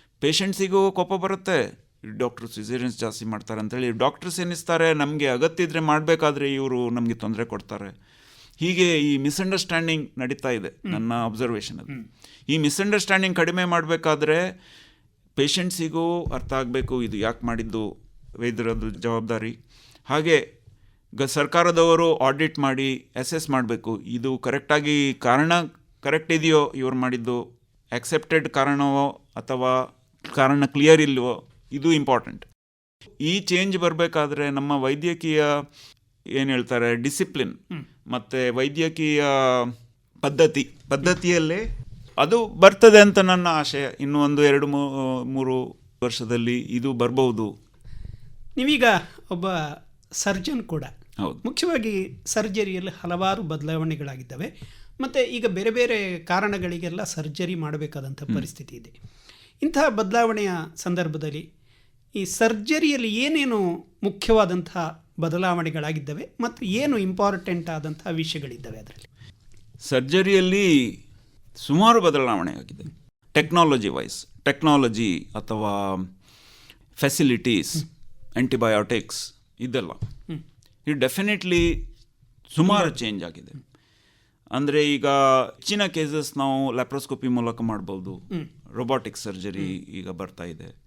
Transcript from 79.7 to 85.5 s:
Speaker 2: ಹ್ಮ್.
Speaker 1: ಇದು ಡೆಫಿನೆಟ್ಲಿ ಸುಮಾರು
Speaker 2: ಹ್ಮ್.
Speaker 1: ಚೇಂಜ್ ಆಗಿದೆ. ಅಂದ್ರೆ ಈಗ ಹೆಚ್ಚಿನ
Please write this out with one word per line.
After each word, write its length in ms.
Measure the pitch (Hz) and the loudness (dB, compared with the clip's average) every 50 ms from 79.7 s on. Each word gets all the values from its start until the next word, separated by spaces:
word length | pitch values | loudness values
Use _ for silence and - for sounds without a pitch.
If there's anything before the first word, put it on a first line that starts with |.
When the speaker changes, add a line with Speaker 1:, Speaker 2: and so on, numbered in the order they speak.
| 120 131 101 82 | -6 -6 -6 -6
Speaker 2:
ಹ್ಮ್. 520 | - - - - - - - - 165 151 - - _ _ _ _ _ _ - - | -8 -10 -10 -10 -10 -14 -14 -12 -12 -12 -14 -16 _ _ _ _ _ _ -6 -6
Speaker 1:
ಇದು 60 | 151 | -2
ಡೆಫಿನೆಟ್ಲಿ 920 | 143 127 131 - - 196 208 208 190 - 185 175 175 170 170 165 147 - - - _ _ _ _ _ _ _ _ _ _ - - | 0 0 -2 0 -2 -2 -2 -2 -2 -2 0 2 2 2 2 0 -2 -6 -12 -16 _ _ _ _ _ _ _ _ _ _ -8 0
ಸುಮಾರು 320 | 156 160 185 208 208 190 160 | 2 4 4 4 4 2 0
Speaker 2:
ಹ್ಮ್. 100 | 127 123 | -2 -4
Speaker 1:
ಚೇಂಜ್ 260 | 120 110 104 98 80 | -6 -6 -6 -6 -8
ಆಗಿದೆ. 460 | 87 80 - - - - 139 - _ _ _ _ _ _ _ _ _ _ _ _ _ _ _ _ - | -10 -12 -16 -20 -20 -20 -20 -20 _ _ _ _ _ _ _ _ _ _ _ _ _ _ _ _ -10
ಅಂದ್ರೆ 360 | - 131 143 143 139 151 147 147 | -6 -4 -2 0 2 2 2 2
ಈಗ 200 | 143 139 139 143 | 2 0 2 2
ಹೆಚ್ಚಿನ 800 | 139 139 139 135 131 131 127 - | 4 4 6 6 6 4 2 0